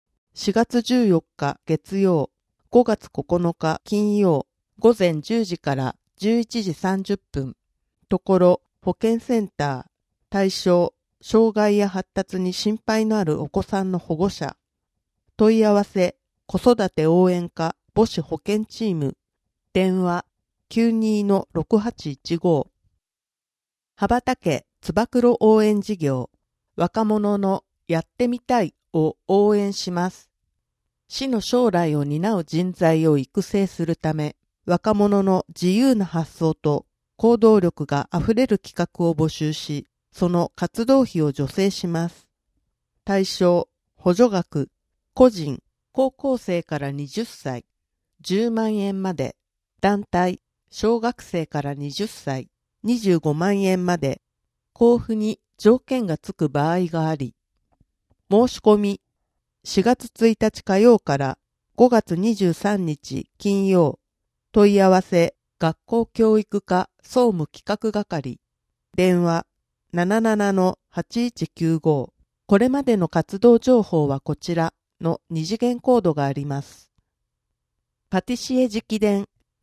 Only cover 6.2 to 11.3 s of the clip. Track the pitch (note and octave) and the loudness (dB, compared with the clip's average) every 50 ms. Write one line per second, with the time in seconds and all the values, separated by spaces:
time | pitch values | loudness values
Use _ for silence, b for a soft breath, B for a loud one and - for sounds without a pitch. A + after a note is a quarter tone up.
6.2 | F#3 G#3+ A#3 A#3 A3+ - - A#3 G#3 F#3+ D3+ - - F#3 F#3+ F#3+ F#3+ - G3+ - | -2 0 0 0 -2 -4 -6 -6 -4 -6 -6 -4 -4 -4 -4 -4 -4 -4 -6 -6
7.2 | _ _ - C#3 C3+ C3 - _ _ _ _ _ _ _ _ _ _ - F3+ F3+ | _ _ -10 -8 -8 -8 -12 _ _ _ _ _ _ _ _ _ _ -4 -4 -4
8.2 | - - F#3+ F3+ F3+ F3 F3+ - _ _ _ _ - F#3 F3+ - - A3 A#3 A#3 | 0 0 2 4 4 4 4 2 _ _ _ _ -8 -8 -6 -2 -2 -2 -2 -2
9.2 | - - B3 A3+ G3+ F3+ _ - D3 C#3+ C3+ B2+ - _ _ _ _ _ _ _ | -2 -2 -2 -2 -2 -4 _ -6 -4 -4 -4 -6 -10 _ _ _ _ _ _ _
10.2 | _ _ - G3 G3 G3 - - - F#3 F3 F3 F3 - - _ _ _ _ _ | _ _ -2 -2 0 0 -2 -2 0 2 2 2 2 0 -4 _ _ _ _ _
11.2 | - - | -6 0